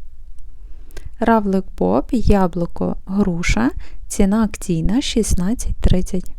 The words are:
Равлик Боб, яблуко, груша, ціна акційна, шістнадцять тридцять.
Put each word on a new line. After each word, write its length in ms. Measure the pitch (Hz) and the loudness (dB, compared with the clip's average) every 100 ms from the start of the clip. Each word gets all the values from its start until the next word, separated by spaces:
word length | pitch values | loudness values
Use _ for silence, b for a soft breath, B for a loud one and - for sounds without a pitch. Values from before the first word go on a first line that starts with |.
| - - - - - - B B B B B - | -10 -10 -10 -8 -8 -8 B B B B B -2
Равлик 440 | 226 226 202 190 - - | 2 2 2 -2 -2 -2
Боб, 300 | 180 98 - | 0 0 0
яблуко, 840 | 240 - 202 185 170 170 - 180 - - | 2 4 6 4 0 -4 -2 -2 -4 -4
груша, 640 | 196 196 165 180 214 254 - B B - | 0 0 0 0 2 0 -2 B B -6
ціна 380 | - 196 214 | 2 2 4
акційна, 580 | 214 - - 165 165 226 | 0 -2 -4 0 2 2
шістнадцять 760 | - 233 202 - 180 247 - - | 0 0 2 2 2 0 -2 2
тридцять. 560 | - 175 - 185 - | 4 4 4 0 -2